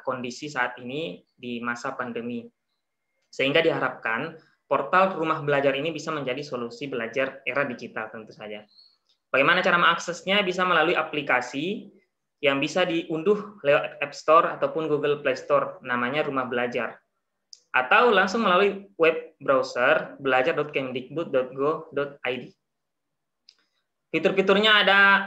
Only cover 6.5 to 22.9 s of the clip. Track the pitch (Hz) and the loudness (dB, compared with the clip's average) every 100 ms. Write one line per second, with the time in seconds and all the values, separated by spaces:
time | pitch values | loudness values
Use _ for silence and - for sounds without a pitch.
6.5 | 123 117 - 139 127 113 131 135 - - | -8 -8 -10 -8 -6 -6 -4 -4 -6 -6
7.5 | 131 131 117 113 117 110 113 107 - 107 | -4 -4 -6 -10 -10 -10 -14 -18 -16 -14
8.5 | 104 - _ _ _ _ _ - 131 147 | -14 -18 _ _ _ _ _ -4 2 4
9.5 | 180 185 175 165 165 - 170 180 208 180 | 4 4 4 4 2 -4 -8 -2 0 0
10.5 | 180 180 165 165 170 160 151 139 123 - | -2 0 2 2 0 -2 -4 0 0 0
11.5 | 139 175 226 - _ _ _ _ - 139 | -6 -6 -6 -12 _ _ _ _ -2 0
12.5 | 139 147 185 175 165 - 160 190 202 - | 2 0 0 0 0 -4 -2 0 0 -2
13.5 | - 143 147 - - 143 - - 165 170 | -4 2 2 2 -8 -10 -4 4 6 4
14.5 | 147 180 165 156 147 147 147 139 127 - | 0 -2 -2 -2 0 0 0 -2 -2 0
15.5 | 143 127 - 131 123 123 147 143 135 123 | 0 0 -8 -4 -2 -2 -2 -2 -2 -2
16.5 | 123 123 123 110 - _ _ _ _ - | -2 -2 -4 -6 -10 _ _ _ _ -20
17.5 | - _ - - 208 247 196 196 233 202 | -20 _ 0 4 4 6 4 2 0 2
18.5 | 180 202 190 - - 160 160 - - 139 | 4 4 0 -8 2 2 2 -6 -6 0
19.5 | 131 127 123 131 165 - - 135 127 147 | 2 2 2 2 2 0 -6 0 2 2
20.5 | 147 147 147 131 123 127 151 156 135 127 | 0 -2 -4 -4 -8 -8 -8 -2 -2 -2
21.5 | 139 143 117 - 139 143 - 123 123 - | -2 -2 -4 -6 -8 -8 -8 -8 -8 -10
22.5 | _ _ _ _ | _ _ _ _